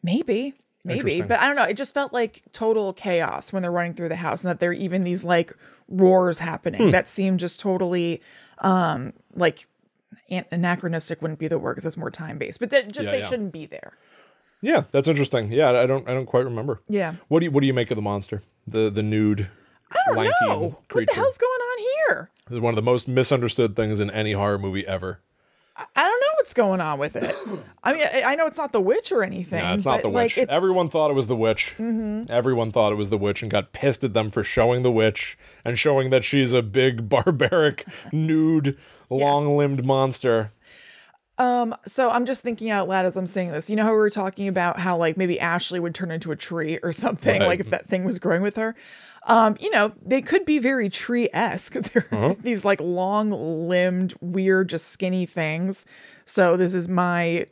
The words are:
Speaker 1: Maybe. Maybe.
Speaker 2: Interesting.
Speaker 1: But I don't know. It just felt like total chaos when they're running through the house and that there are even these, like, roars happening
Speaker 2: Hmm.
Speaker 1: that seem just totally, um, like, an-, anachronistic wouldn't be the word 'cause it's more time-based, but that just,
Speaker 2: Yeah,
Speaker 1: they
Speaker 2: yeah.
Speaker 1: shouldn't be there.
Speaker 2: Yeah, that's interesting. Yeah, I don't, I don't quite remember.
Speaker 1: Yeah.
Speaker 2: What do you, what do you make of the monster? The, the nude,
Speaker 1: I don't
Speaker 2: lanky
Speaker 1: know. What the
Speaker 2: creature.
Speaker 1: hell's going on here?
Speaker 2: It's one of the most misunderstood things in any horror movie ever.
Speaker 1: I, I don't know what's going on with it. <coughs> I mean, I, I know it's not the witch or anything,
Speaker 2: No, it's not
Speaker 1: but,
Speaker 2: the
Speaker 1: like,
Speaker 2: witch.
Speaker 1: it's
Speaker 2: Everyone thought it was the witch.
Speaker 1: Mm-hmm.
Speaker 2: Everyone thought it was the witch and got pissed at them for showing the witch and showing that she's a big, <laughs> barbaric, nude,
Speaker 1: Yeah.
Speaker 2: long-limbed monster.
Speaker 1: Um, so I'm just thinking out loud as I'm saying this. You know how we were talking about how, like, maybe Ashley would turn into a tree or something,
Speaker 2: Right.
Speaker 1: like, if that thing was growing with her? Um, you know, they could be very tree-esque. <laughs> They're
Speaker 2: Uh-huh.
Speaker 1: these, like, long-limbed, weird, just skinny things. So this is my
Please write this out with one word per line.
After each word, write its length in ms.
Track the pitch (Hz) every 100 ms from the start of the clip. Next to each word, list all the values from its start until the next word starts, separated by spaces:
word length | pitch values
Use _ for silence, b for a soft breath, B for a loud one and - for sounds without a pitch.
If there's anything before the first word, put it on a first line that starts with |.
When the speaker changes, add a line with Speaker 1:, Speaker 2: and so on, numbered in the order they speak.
Speaker 1:
Maybe. 500 | 170 214 - 214 277 - _ _
Maybe. 140 | 175 214
Speaker 2:
Interesting. 280 | 240 160 202
Speaker 1:
But 100 | 233
I 60 | 262
don't 100 | 285
know. 60 |
It 100 | 202 208
just 180 | 277
felt 180 | 285 277
like 300 | 247 226 - _
total 400 | - 226 220 202
chaos 600 | 180 208 175 160 71 -
when 100 | 196
they're 80 | 180
running 240 | 175 175
through 140 | 170 170
the 80 | 165
house 260 | 170 -
and 60 | 180
that 80 | 170
there 100 | 175
are 40 |
even 300 | 175 190 180
these, 200 | 180 180
like, 280 | 170 175 - - b b _
roars 500 | 185 185 185 180 165
happening 420 | 170 165 - - 214
Speaker 2:
Hmm. 40 |
Speaker 1:
that 180 | 185 -
seem 300 | - 190 185
just 220 | 175 -
totally, 600 | 202 185 185 180 170 170 B B B B
um, 540 | 190 185 170 147 127 - _ -
like, 300 | 170 - _ _ _ _ _ - _
an-, 140 | 180 -
anachronistic 720 | 170 175 175 180 165 - 165
wouldn't 160 | 156 156
be 100 | 156
the 100 | 156
word 160 | - -
'cause 80 |
it's 120 | 160 160
more 140 | -
time-based, 480 | - 156 - - -
but 120 | 226
that 200 | 277 208
just, 140 | 208 202
Speaker 2:
Yeah, 60 |
Speaker 1:
they 60 | 254
Speaker 2:
yeah. 80 | -
Speaker 1:
shouldn't 240 | 254 202
be 140 | 160 156
there. 260 | - - _ b b b b b b
Speaker 2:
Yeah, 240 | 226 311 165
that's 160 | 139 139
interesting. 440 | 147 139 127 104
Yeah, 180 | 117 151
I 140 | 123 123
don't, 220 | 135 -
I 60 |
don't 120 | 127 127
quite 180 | 123
remember. 360 | 131 117 135 110 _
Speaker 1:
Yeah. 260 | 208 170 170 _
Speaker 2:
What 120 | 160
do 40 | 170
you, 40 |
what 100 | 143
do 60 | 135
you 80 |
make 160 | 127 117
of 60 | 107
the 60 |
monster? 400 | 104 101 101 101 - _ -
The, 240 | 110 110
the 120 | 101
nude, 460 | 107 107 107 104 98 b b b _
Speaker 1:
I 60 | - 762
don't 100 | 554
Speaker 2:
lanky 160 | 453 679
Speaker 1:
know. 160 | 679 -
What 120 | - - _
the 60 |
Speaker 2:
creature. 200 | - -
Speaker 1:
hell's 240 | 466 508 494
going 220 | 494 508
on 180 | 480 494 427 571 622
here? 220 | - - _ _
Speaker 2:
It's 100 | 120
one 120 | 117
of 40 | 110
the 60 |
most 240 | 110 123 -
misunderstood 680 | 127 131 135 120 - 117 101
things 220 | 110 107
in 100 | 101
any 220 | 107 107
horror 260 | 101 101 101
movie 280 | 98 95 92
ever. 340 | 95 92 90 _ B B B B B
Speaker 1:
I, 80 | - -
I 60 |
don't 180 | 330 466
know 60 | 554 622
what's 180 | -
going 260 | - 214 190
on 180 | 160 143
with 160 | 151 -
it. 180 | - - B 190
<coughs> 220 | B B
I 100 | -
mean, 100 | 311 294
I, 80 | 262
I 120 | 240 294
know 100 | 320
it's 120 | 311
not 120 | 285
the 100 | 226
witch 300 | 190 311 -
or 140 | 320
anything, 400 | 190 185 175 170
Speaker 2:
No, 100 | 170
it's 100 | 190
not 120 | 180 123
Speaker 1:
but, 60 |
Speaker 2:
the 60 | 110
Speaker 1:
like, 140 | 240 233
Speaker 2:
witch. 120 | -
Speaker 1:
it's 140 | 175
Speaker 2:
Everyone 360 | 147 190 180 170
thought 200 | 165 151
it 40 |
was 120 | 139 113
the 80 | 120
witch. 380 | 113 110 - -
Speaker 1:
Mm-hmm. 520 | 226 226 220 214 240
Speaker 2:
Everyone 380 | 120 123 123 113
thought 220 | 107 107
it 40 | 104
was 140 | 101
the 80 | 104
witch 240 | 101 101
and 80 | 113
got 220 | 104 98
pissed 320 | - 139 127
at 100 | 131
them 160 | 107 107
for 140 | 110
showing 400 | - - 113 123
the 80 | 127
witch 440 | 113 110 104 - - b b
and 120 | - 120
showing 340 | 156 135 131
that 120 | 131
she's 300 | - 143 131
a 100 | 123
big, 460 | 113 101 131 120 110
<laughs> 0 |
barbaric, 760 | 131 117 147 131 185 151 - - B B
nude, 640 | 151 160 160 156 160 139 139 b b b
Speaker 1:
Yeah. 60 | 131
Speaker 2:
long-limbed 600 | 143 143 147 143 143 139
monster. 680 | 127 135 135 123 127 113 107 _ B B B B B B _ -
Speaker 1:
Um, 360 | 247 247 233 226 -
so 240 | - 254
I'm 160 | 240 247
just 160 | 254
thinking 260 | 240 226 220
out 180 | 208 180
loud 180 | 190 185
as 100 | 185
I'm 100 | 180
saying 260 | 190 180
this. 180 | 151 165
You 40 | 214
know 80 |
how 60 | 220
we 40 | 220
were 140 | 214
talking 380 | 208 190 190 196
about 300 | 185 175 -
how, 180 | 180 175
like, 180 | 165 160
maybe 240 | 185 175
Ashley 400 | 170 175 - 185
would 140 | 170
turn 160 | 160 180
into 200 | 160 160
a 60 | 147
tree 420 | - 165 160 160
or 100 | 175
something, 480 | 165 226 220 262 208
Speaker 2:
Right. 60 | 196
Speaker 1:
like, 120 | 180
if 100 | 196
that 160 | 175 -
thing 160 | 190
was 140 | 185 185
growing 240 | 180 175
with 140 | 202 214
her? 200 | 220 226 B B B B -
Um, 300 | 226 220 214
you 120 | 415
know, 220 | 330 214 -
they 160 | - 262
could 240 | - 349
be 140 | 359 302
very 300 | 240 269 208
tree-esque. 840 | - - 240 240 156 214 185 -
<laughs> 200 | - 220
They're 140 | 247 -
Speaker 2:
Uh-huh. 220 | 110 120 190
Speaker 1:
these, 240 | 226 220 202
like, 140 | 196
long-limbed, 1300 | 170 175 185 208 214 190 151 160 170 180 180 180 185 -
weird, 480 | 175 180 190 190 185
just 200 | 160 -
skinny 380 | - 185 185 180
things. 600 | - 160 156 180 190 - B B B -
So 300 | - 180 175
this 180 | 180
is 140 | 185 175
my 580 | 180 180 175 170 170 -